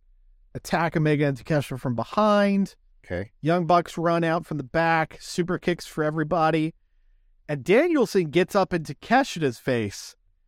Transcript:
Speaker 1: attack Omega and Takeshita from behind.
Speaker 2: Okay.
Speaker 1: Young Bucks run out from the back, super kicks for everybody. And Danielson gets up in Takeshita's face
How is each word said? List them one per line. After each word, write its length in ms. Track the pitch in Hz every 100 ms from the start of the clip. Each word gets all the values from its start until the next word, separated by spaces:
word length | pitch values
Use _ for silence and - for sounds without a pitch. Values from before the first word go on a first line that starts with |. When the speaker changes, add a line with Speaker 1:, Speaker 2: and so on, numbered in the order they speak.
| _ _ _ _ _ 127
Speaker 1:
attack 420 | - 175 165 165
Omega 280 | 156 147 147
and 100 | 131
Takeshita 420 | - 151 - 131
from 160 | 131 117
behind. 800 | 113 - 214 208 202 196 190 - _ _ -
Speaker 2:
Okay. 260 | 90 101 -
Speaker 1:
Young 240 | 147 180 165
Bucks 300 | 175 160 -
run 260 | 170 170
out 220 | 165 165 160
from 120 | 151
the 60 |
back, 540 | 135 160 165 165 156 -
super 360 | - - 175 175
kicks 260 | - 170 -
for 180 | -
everybody. 720 | 151 156 151 170 160 160 156 - _ _ _ _ _ _ -
And 160 | 147
Danielson 680 | 120 220 349 311 226 196 160
gets 240 | 165 180 202
up 180 | 185
in 100 | -
Takeshita's 760 | 151 - - 254 269 175 143 117
face 560 | - 123 104 - - - _ _